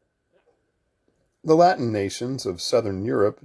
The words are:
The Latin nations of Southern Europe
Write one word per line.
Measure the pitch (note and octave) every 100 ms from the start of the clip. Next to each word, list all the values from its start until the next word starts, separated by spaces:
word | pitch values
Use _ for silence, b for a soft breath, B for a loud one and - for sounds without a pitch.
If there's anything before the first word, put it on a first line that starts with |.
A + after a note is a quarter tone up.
| _ _ _ F#3 _ _ _ _ _ _ _ _ _ _
The | - D#3+
Latin | F3 F3+ A#2
nations | G#2 G2 - B2 C3+ A2
of | F2
Southern | - A#2+ A2 F#2+
Europe | G#2+ C3 G#2 -